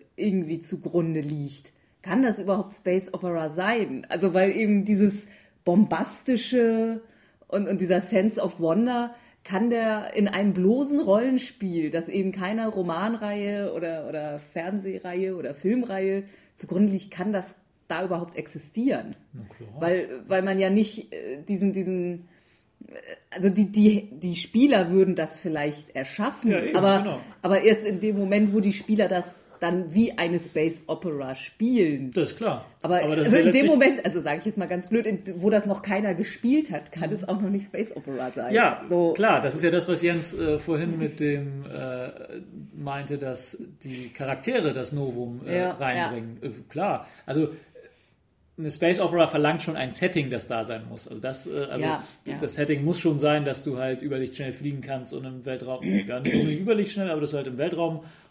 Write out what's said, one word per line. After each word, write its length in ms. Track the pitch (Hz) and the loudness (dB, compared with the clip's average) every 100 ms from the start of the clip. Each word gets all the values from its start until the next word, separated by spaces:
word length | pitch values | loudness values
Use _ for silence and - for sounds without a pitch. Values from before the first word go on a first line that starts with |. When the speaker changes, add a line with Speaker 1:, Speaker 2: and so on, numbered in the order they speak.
| _ - | _ -4
Speaker 1:
irgendwie 440 | 208 190 156 165 | 0 0 0 -6
zugrunde 600 | - 170 - 175 165 156 | -6 -8 -2 0 0 -2
liegt, 500 | 147 151 143 139 - _ _ _ | -4 -6 -6 -10 -20 _ _ _
kann 220 | 190 208 | -2 2
das 160 | 254 202 | 2 0
überhaupt 340 | 185 196 185 | 0 -2 -2
Space 400 | - 185 185 185 | -6 0 0 -2
Opera 360 | 170 180 170 156 | -6 -4 -2 -2
sein? 580 | 160 196 240 175 131 - | -2 0 0 -2 -6 -6
Also 240 | 165 190 | 0 2
weil 180 | 185 196 220 | 4 4 4
eben 300 | 214 202 196 | 4 4 4
dieses 420 | 196 202 202 - - _ _ - | 4 4 2 -10 -20 _ _ 2
bombastische 1400 | 175 - 165 - - - 233 - 247 226 226 226 226 - _ _ _ - | 4 4 2 -2 -6 -2 -2 2 2 4 4 0 -4 -10 _ _ _ -6
und, 200 | 208 180 | -2 0
und 140 | 190 | 0
dieser 200 | 180 185 | 2 2
Sense 400 | 196 208 214 - | 2 2 2 0
of 180 | 175 - | -4 -2
Wonder, 540 | 165 185 247 240 240 - - _ | 2 2 2 0 -4 -8 -20 _
kann 260 | - 190 233 | -6 0 2
der 440 | 233 220 214 - - | 2 0 -2 -2 0
in 120 | 202 | 0
einem 260 | 185 208 | 2 2
bloßen 460 | 180 185 254 285 294 | 4 4 4 2 0
Rollenspiel, 880 | 202 208 262 254 - - 190 170 151 | 4 4 4 0 -2 -8 -4 -2 -2
das 200 | 165 165 | -2 -2
eben 220 | 202 190 | -2 -2
keiner 360 | 185 180 220 220 | -2 -4 -2 -2
Romanreihe 1040 | 202 175 165 214 226 208 208 202 208 196 | -2 -2 -2 -2 -4 -4 -4 -4 -4 -4
oder, 340 | 165 165 160 143 | -4 -6 -6 -8
oder 300 | 151 151 147 | -8 -8 -10
Fernsehreihe 960 | - 170 175 202 196 185 180 180 190 180 | -10 -8 -6 -6 -6 -8 -6 -4 -4 -4
oder 180 | 131 | -8
Filmreihe 680 | 147 185 254 233 190 190 196 196 - _ - | -4 0 0 0 -2 -2 -2 -6 -16 _ -16
zugrunde 360 | - 180 208 | -4 2 4
liegt, 200 | 190 - | 2 -6
kann 200 | - 196 | -6 -4
das 140 | 202 - - _ _ - | -4 -6 -16 _ _ -8
da 160 | 165 | -4
überhaupt 320 | 185 170 170 - | -2 -4 -4 -10
existieren? 800 | 156 147 - 226 262 139 110 - _ | -10 -14 -8 -2 0 0 -4 -14 _
Speaker 2:
Na 100 | - 107 - | -18 -18 -18
klar. 140 | 107 120 | -18 -4
Speaker 1:
Weil, 420 | 170 185 - 127 110 | 0 0 0 -8 -2
weil 140 | 190 | 0
man 180 | 190 190 | 2 2
ja 100 | 190 | 4
nicht, 440 | 202 202 - - | 4 2 -2 -12
äh, 280 | - - 139 175 | -12 -10 -10 -6
diesen, 240 | 196 196 | 0 0
diesen, 560 | 185 185 185 175 175 175 _ _ _ _ _ - | 0 -2 -2 -4 -6 -14 _ _ _ _ _ -20
äh, 60 | - - - _ | -18 -16 -18 _
also 200 | 190 196 | 0 2
die, 220 | 185 196 | 4 2
die, 380 | 208 208 208 - 135 | 6 6 6 -2 -8
die 160 | 180 170 | -6 -6
Spieler 560 | - 226 285 214 170 | -2 4 6 6 6
würden 240 | 190 190 170 | 4 4 2
das 240 | 156 - | -4 -6
vielleicht 560 | 175 151 147 147 - - | -4 -2 -2 -4 -10 -8
erschaffen, 560 | 139 - 233 - 226 | -8 -4 -4 0 2
Speaker 2:
Ja, 100 | 185 | 2
eben, 140 | 285 170 | 2 4
Speaker 1:
aber, 220 | 196 196 | 4 4
Speaker 2:
genau. 200 | 202 135 - - | 2 -6 -10 -6
Speaker 1:
aber 200 | 180 196 | 2 6
erst 240 | 214 214 208 | 6 6 2
in 140 | 185 | -2
dem 160 | 214 202 | 0 0
Moment, 360 | 190 208 214 | 2 4 4
wo 60 | 214 | 4
die 140 | 196 | 2
Spieler 340 | - - 214 185 | 0 0 2 2
das 300 | 180 - - - - | 0 -4 -12 -20 -4
dann 320 | 170 175 165 | -2 0 2
wie 240 | 185 233 - | 2 2 2
eine 180 | 170 170 | 0 0
Space 440 | 170 156 160 160 - | -2 0 0 -2 -6
Opera 480 | 160 180 143 131 | -6 -4 -6 -6
spielen. 800 | 131 - - 226 240 160 139 131 | -8 -12 -2 2 4 4 2 -2
Speaker 2:
Das 180 | 185 147 | 0 0
ist 80 | - | -2
klar. 260 | 220 131 - _ | -4 -4 -8 _
Speaker 1:
Aber, 180 | 156 180 | 0 2
Speaker 2:
Aber 140 | 151 156 | 2 2
das 100 | 147 | 6
Speaker 1:
also 120 | 269 | 8
Speaker 2:
ist 40 | 226 | 8
ja 20 | |
Speaker 1:
in 40 | |
dem 0 | |
Speaker 2:
letztlich 180 | 262 294 | 8 8
Speaker 1:
Moment, 340 | 285 277 277 - | 8 6 4 -2
also 160 | 170 | -2
sage 160 | 147 156 | -2 -2
ich 80 | 214 | -2
jetzt 120 | 208 | -4
mal 80 | 175 | -2
ganz 180 | 180 - | -4 0
blöd, 220 | 226 214 | 0 0
in, 160 | 196 190 170 | -4 -6 -2
wo 120 | 202 | 2
das 160 | 214 202 | 2 2
noch 160 | 196 | -4
keiner 320 | 202 196 208 | -2 -2 0
gespielt 560 | 175 214 - 233 302 302 | -2 -4 -2 2 2 2
hat, 220 | 151 - | -6 -8
kann 200 | 165 160 | -8 -6
es 160 | 160 190 | -4 -4
auch 140 | 190 | -2
noch 80 | 196 | 0
nicht 160 | 196 - | -2 -4
Space 300 | 175 220 151 | -6 -6 -8
Opera 360 | 143 127 127 | -8 -6 -6
sein. 220 | 127 120 | -6 0
Speaker 2:
Ja, 320 | 220 185 - - | 4 4 2 0
Speaker 1:
So. 260 | 175 170 | 2 2
Speaker 2:
klar, 280 | 165 214 139 | 4 4 4
das 140 | 139 156 | 2 0
ist 80 | |
ja 80 | 170 | 2
das, 160 | 175 170 | 2 0
was 160 | 170 | 0
Jens, 340 | 170 170 156 - | 0 0 -4 -4
äh, 220 | 160 151 | -2 -2
vorhin 400 | - 151 170 165 | 0 -2 -2 -2
mit 200 | 151 151 | -4 -2
dem, 440 | 147 143 143 139 139 | -2 -2 -4 -10 -10
äh, 440 | 139 131 127 127 - - - - - 147 147 | -10 -8 -8 -8 -12 -14 -14 -14 -18 -16 -10
meinte, 420 | 139 139 143 139 | -8 -8 -6 -6
dass 400 | 135 127 - - - - | -6 -8 -12 -14 -16 -16
die 280 | 135 127 120 | -14 -12 -12
Charaktere 640 | - 135 131 226 254 151 | -8 -6 -4 -2 0 0
das 180 | 131 120 | -2 -4
Novum, 500 | 147 135 120 120 120 - | -4 -4 -4 -8 -10 -4
äh, 100 | 175 | -2
Speaker 1:
Ja, 140 | 180 | 0
Speaker 2:
reinbringen. 640 | - 131 127 165 120 113 117 | -2 -2 0 -2 -4 -10 -10
Speaker 1:
ja. 60 | 135 | -12
Speaker 2:
Äh, 40 | 107 - | -12 -10
klar, 380 | 151 190 135 - - - | -4 -2 -2 -6 -18 -4
also 240 | 143 151 - - - - _ _ _ _ _ _ - | 0 0 -4 -20 -20 -20 _ _ _ _ _ _ -10
eine 120 | 156 | -8
Space 280 | - 170 180 | 0 2 4
Opera 280 | 175 175 156 | 2 4 4
verlangt 340 | 151 147 165 | 4 2 2
schon 140 | - 151 | -2 -4
ein 160 | 131 | -6
Setting, 400 | - 180 170 135 | -2 0 0 -2
das 160 | 120 - | -4 -4
da 160 | 117 | -6
sein 180 | 110 113 113 | -4 -8 -10
muss. 180 | 113 - | -16 -14
Also 140 | 113 | -10
das, 240 | 127 131 - | -8 -8 -8
äh, 220 | 143 139 | -6 -4
also 140 | - | -2
Speaker 1:
Ja, 200 | 156 147 - - - | -2 -2 -8 -16 -12
ja. 120 | 143 | -6
Speaker 2:
das 140 | 151 - | -6 -2
Setting 280 | 147 139 | 0 0
muss 160 | 151 170 | 0 0
schon 200 | 165 143 | 0 2
sein, 260 | 147 151 143 | 2 2 0
dass 180 | 131 | -4
du 140 | 151 127 | -6 -4
halt 240 | 131 127 | -4 -4
überlichtschnell 500 | 147 135 127 - 131 | -4 -4 -6 -6 -10
fliegen 300 | 131 147 139 | -6 -8 -8
kannst 320 | 131 131 127 | -8 -10 -8
und 120 | 135 131 | -12 -12
im 200 | 127 131 | -12 -8
Weltraum, 380 | 131 127 131 | -8 -6 -6
<clears throat> 240 | 180 202 - | 0 0 0
ja, 120 | 123 | -4
nicht 140 | 135 | 0
unbedingt 280 | 147 151 151 | 2 2 0
überlichtschnell, 480 | 196 214 196 196 190 | 2 2 2 -2 -4
aber 100 | 156 | -2
dass 100 | 147 | -2
du 60 | 147 | -4
halt 80 | 135 | -6
im 100 | 123 | -4
Weltraum 440 | 165 170 170 160 - - _ | -4 -2 -2 -4 -10 -20 _